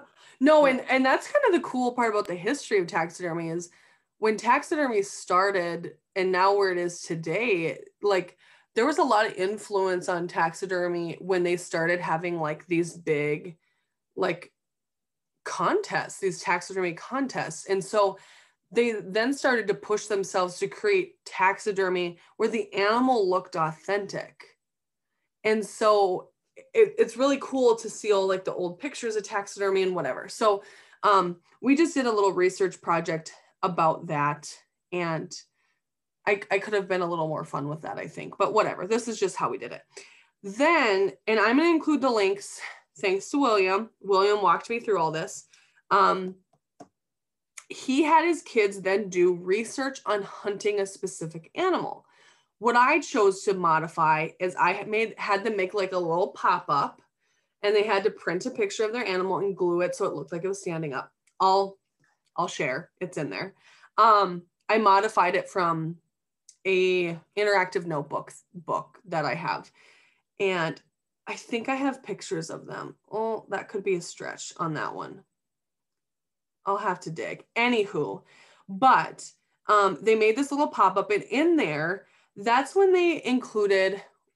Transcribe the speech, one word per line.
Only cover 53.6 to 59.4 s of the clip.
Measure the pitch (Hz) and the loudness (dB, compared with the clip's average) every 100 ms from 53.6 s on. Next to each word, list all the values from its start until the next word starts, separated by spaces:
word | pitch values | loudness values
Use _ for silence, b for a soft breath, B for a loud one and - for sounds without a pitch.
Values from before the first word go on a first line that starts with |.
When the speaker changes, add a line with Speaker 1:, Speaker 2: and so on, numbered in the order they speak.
| 170 160 160 170 156 156 160 - | 2 2 0 0 2 2 0 -4
Speaker 1:
is | 180 - | -4 0
I | 170 | 0
had | 202 208 | 0 -2
made, | 214 226 - | -2 -2 -4
had | - 196 | -2 -2
them | 220 202 | 0 -2
make, | 185 | -2
like, | 208 185 | -2 -2
a | 185 | -2
little | 170 170 208 | 0 0 -2
pop-up, | - 220 180 - 143 262 - _ _ _ _ _ _ | 0 0 0 0 0 0 -6 _ _ _ _ _ _
and | 208 208 | 2 2
they | |
had | 214 196 202 | 2 2 0
to | |
print | - 185 175 254 | -4 -4 -4 -4
a | |
picture | 247 202 - 214 | -4 -4 -2 -4
of | |
their | 247 208 | -2 -2
animal | 185 185 | -2 -2
and | 160 | -2